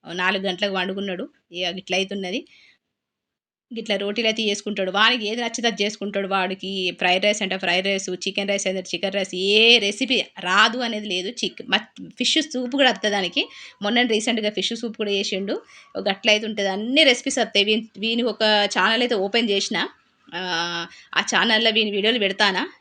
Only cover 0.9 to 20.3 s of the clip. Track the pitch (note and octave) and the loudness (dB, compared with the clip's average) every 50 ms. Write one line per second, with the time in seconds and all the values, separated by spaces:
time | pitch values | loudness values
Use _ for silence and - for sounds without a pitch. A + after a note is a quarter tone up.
0.9 | F#3+ G3 G3+ G3 F#3 F3+ A#3+ E4 _ _ _ _ F3 F3 F3+ F3+ F3 F#3 - - | -4 -4 -4 -6 -6 -6 -8 -12 _ _ _ _ -8 -6 -4 -4 -4 -6 -6 -2
1.9 | F3+ F#3 G3 F#3+ G3+ G3 F#3+ F3+ F#3 C4+ F4 _ - - - - _ _ _ _ | 0 0 0 -2 -4 -6 -6 -6 -6 -8 -8 _ -20 -20 -20 -20 _ _ _ _
2.9 | _ _ _ _ _ _ _ _ _ _ _ _ _ _ _ _ B3 A3 A3 A3+ | _ _ _ _ _ _ _ _ _ _ _ _ _ _ _ _ -12 -10 -4 -4
3.9 | G#3 F#3+ G3+ G3+ G3+ A#3 A3+ A3 A3 A3+ A3+ G#3 G3+ G3+ - G#3+ G#3+ G3+ F#3+ F#3 | -2 -2 -2 -4 -4 0 0 0 0 0 0 -2 -2 -2 -4 -6 -4 -2 -2 -2
4.9 | F3+ G3 G#3+ A3+ B3 B3 G#3+ G3+ A3 A#3+ A#3+ A3+ A#3 - A3 A#3 G#3+ F3+ G3+ G#3 | 2 4 4 4 4 2 -2 -4 -4 -4 -4 -4 -4 0 -2 -2 0 0 -2 -2
5.9 | G#3+ - G3+ G3+ G3+ G3+ G3 F#3+ G3 G3 F#3 F#3+ F#3+ F#3+ - F#3+ G3 F#3+ F#3 F3+ | -2 -4 -8 -4 -2 -4 -2 0 0 0 0 0 -4 -6 -8 -8 -4 -2 -2 -4
6.9 | E3+ - - F3+ F3+ F#3+ F#3+ G#3 G#3 G#3 G#3 F#3+ F#3+ F#3+ F#3+ F3 F3 F3+ F#3 G3 | -2 0 2 2 2 4 4 2 2 2 -2 -2 -2 -2 -2 0 0 0 2 0
7.9 | G3 F#3+ F#3+ - F3+ F3+ - G3 F#3+ - G3+ G3 G3+ G3 G3 F#3+ F#3+ F#3+ F3+ - | 0 0 -2 -4 -6 -4 -6 -4 -4 -4 -2 -2 -2 -2 -2 -2 -4 -4 -6 -6
8.9 | - E3+ - G3 F#3+ G3+ F#3+ - - F3+ F#3 G3 G#3 G#3+ A3+ A#3 A#3+ A#3 G#3 G3+ | -6 -4 -4 -2 -2 -2 -4 -4 -4 -4 0 4 6 6 8 8 8 6 6 2
9.9 | G3+ - C4 G#3+ B3+ G#3+ C#3+ - _ - F#3 F3+ F#3 G3+ G#3+ A#3 A3+ B3+ B3 A3+ | 0 -2 0 0 0 0 -2 -4 _ -8 -2 2 4 6 6 4 4 0 -4 -4
10.9 | A3+ G#3+ G#3+ G#3+ F#3 F3+ F3+ G3 B3 - - F#3 - - - - F#3+ G#3+ A3 - | -4 -6 -6 -4 -4 -4 -4 -6 -6 -4 -6 -6 -6 -10 -4 -2 -2 -2 -2 -4
11.9 | _ - F#3+ E3 - - B3 - - D#4+ D4 D4+ - B3 B3+ B3 B3 C#4 C#4+ B3+ | _ -18 -18 -18 -6 -4 -2 2 2 0 0 0 -4 -6 -6 -4 0 4 4 4
12.9 | A3 F#3 - G#3+ G3+ G3+ F#3+ F3 E3+ C#4 F#4 - - - - - - _ G3+ G3+ | 4 2 -2 0 0 0 -2 -2 -2 -2 -4 -4 -8 -18 -20 -20 -14 _ -2 0
13.9 | A#3 A#3+ B3 A#3+ A3+ G#3+ - C4 A#3 A3 G#3 G#3 G#3 - F#3 - A#3 A3+ A#3+ A#3 | 2 2 2 2 0 0 0 0 -2 0 -2 -2 -2 -2 -4 -4 -4 -4 -6 -8
14.9 | A3 - A3 G#3 G3+ G3 G3 - G#3+ F#3+ G3 G3 C#4 A4 - _ - - - _ | -6 -4 -2 -2 0 -2 0 -2 -4 -4 -2 -4 -4 -6 -6 _ -20 -20 -20 _
15.9 | _ - G3 G3+ G3 - - A#3+ G#3+ G#3+ A3 G#3+ A3 A3 G3+ G3 F#3+ G3 G#3+ A#3 | _ -4 -2 -2 -2 0 2 2 2 2 2 -4 -4 -2 -2 -2 -2 -2 -4 0
16.9 | C4 D4 D#4+ C#4 A#3+ B3 - C4+ - C4+ A#3 A3+ - G3+ G3+ G#3 G#3+ A3+ A3+ A3 | 4 6 6 6 4 4 0 -4 0 0 -2 2 2 2 4 4 2 0 0 -6
17.9 | _ - G3 A3+ A#3 A#3 A#3+ B3 G#3+ - A3+ G#3+ G#3+ G#3 G#3 G3+ - A3+ F#3 G#3 | _ -6 -4 -2 0 0 0 0 0 2 2 2 4 4 2 2 2 2 2 2
18.9 | A3+ A3+ B3 B3 A#3+ G3+ F#3 G3+ - A#3 A3+ G#3+ G3 G3 G3 - A3 F3 A#3+ G4 | 2 2 0 0 0 0 0 0 0 0 2 2 0 0 0 -2 -2 -2 -4 -4
19.9 | - _ _ _ _ _ _ - | -8 _ _ _ _ _ _ -12